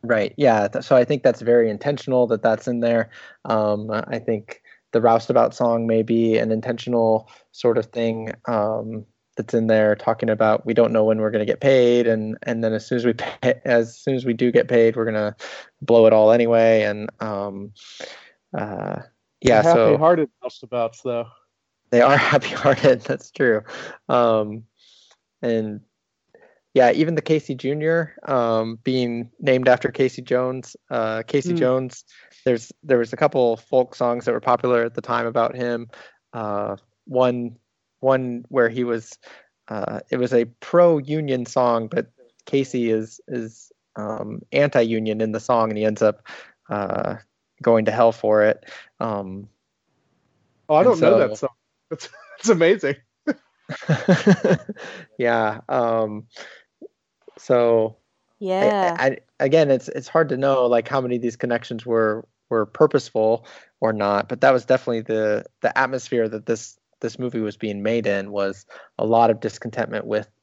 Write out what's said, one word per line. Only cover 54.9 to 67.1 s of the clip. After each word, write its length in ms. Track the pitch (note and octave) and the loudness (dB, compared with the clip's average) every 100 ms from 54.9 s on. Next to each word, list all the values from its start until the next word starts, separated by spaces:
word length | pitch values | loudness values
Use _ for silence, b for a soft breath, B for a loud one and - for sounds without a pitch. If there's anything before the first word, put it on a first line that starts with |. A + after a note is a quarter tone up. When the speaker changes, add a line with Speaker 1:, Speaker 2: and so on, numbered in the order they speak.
| B B - | B B -4
Speaker 1:
Yeah. 440 | A#2+ A#2 G#2+ A2 - | 0 0 -2 -4 -6
Um, 560 | C3+ A#2 A2+ G#2+ G#2+ A2+ B B B B _ - _ _ _ - - | -2 0 -2 -2 -6 -14 B B B B _ -20 _ _ _ -20 -20
so 580 | - B2 A#2 A#2 A2 - _ _ _ _ | 0 2 4 2 0 -6 _ _ _ _
I, 40 | G3 | -4
Speaker 3:
Yeah. 520 | F#3 G#3 G3+ F3+ E3+ | 0 2 2 -2 0
Speaker 1:
I, 180 | C3+ - _ _ | -2 -4 _ _
again, 320 | C#3 D#3+ D3 | 2 2 4
it's, 160 | C3 - | 0 -2
it's 220 | C#3+ C3+ | -12 -4
hard 180 | E3 D3+ | -2 0
to 80 | C3 | -2
know, 280 | C#3 C3+ B2 | 0 0 2
like, 200 | A#2+ A#2 | 0 0
how 100 | C#3 | -4
many 160 | B2+ B2 | -2 -4
of 60 | |
these 160 | A#2+ A2+ | -4 -6
connections 480 | B2+ A#2+ - A2+ A#2+ | -4 -4 -6 -12 -2
were, 420 | A2+ A2 A2 - _ _ | 0 0 -2 -10 _ _
were 160 | A#2 G#2 | -4 -4
purposeful 800 | - D3+ C#3+ - A2+ A2 A#2 B B B _ | 0 2 2 -2 -2 0 0 B B B _
or 140 | A2+ | -4
not, 340 | G#2+ G2+ G2+ G2+ | -2 -2 -2 -4
but 140 | B2 | 0
that 100 | C3 | 2
was 140 | B2+ - | 2 0
definitely 360 | C3 - A#2 | -2 0 -6
the, 440 | A2 A2 G#2+ G#2+ - _ | -4 -2 -2 -2 -6 _
the 140 | A#2 - | -4 -2
atmosphere 500 | C3 C3 - A#2+ A2 | -4 -4 -4 -2 -2
that 180 | A2+ - | -6 -6
this, 320 | A2+ - _ _ _ | -8 -8 _ _ _
this 180 | A#2 | -10